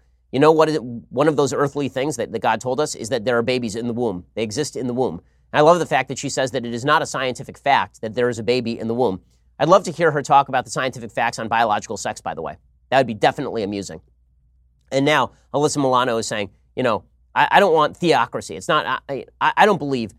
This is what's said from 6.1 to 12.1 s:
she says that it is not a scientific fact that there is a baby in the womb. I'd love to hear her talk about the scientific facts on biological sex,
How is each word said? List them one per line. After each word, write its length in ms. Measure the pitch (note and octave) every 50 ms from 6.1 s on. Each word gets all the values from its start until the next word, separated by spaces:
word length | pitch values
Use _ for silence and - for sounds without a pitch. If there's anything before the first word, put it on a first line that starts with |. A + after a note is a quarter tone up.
| C#3 -
she 100 | - C#3
says 220 | - - C3 B2+
that 160 | G#2+ C3+ A#2
it 80 | A#2+ A#2
is 100 | A#2+ A#2
not 180 | C#3+ D3+ D#3+ D3
a 40 |
scientific 520 | A#2+ - C#3+ C3 B2+ B2 - - - F#2 -
fact 420 | - C#3 C3+ A#2+ F#2+ F#2 _ -
that 140 | - A2 A2
there 140 | B2 B2 B2
is 120 | A#2+ G#2
a 20 | G#2+
baby 340 | G2 B2 B2+ A#2+ A2 A#2
in 120 | - G#2 A2+
the 60 | A#2
womb. 260 | A#2+ B2+ A2 F#2 F2 - _ _ _ _ _ _ -
I'd 100 | C3+ D3+
love 160 | F3+ G3+ F3+
to 80 | F#3+ D3+
hear 180 | - E3+ D#3+
her 120 | D3 D3+ C3+
talk 260 | - D3+ C#3 C#3 -
about 160 | C3 C3 A#2+
the 60 | A#2
scientific 420 | - B2 B2+ C3 A#2+ B2+ A2+ A2+ -
facts 260 | - A#2+ A#2 A#2+ -
on 80 | A2+
biological 500 | G#2+ A2+ A2+ A#2+ A2+ G#2 G#2+ - - A2
sex, 240 | G2+ - A2+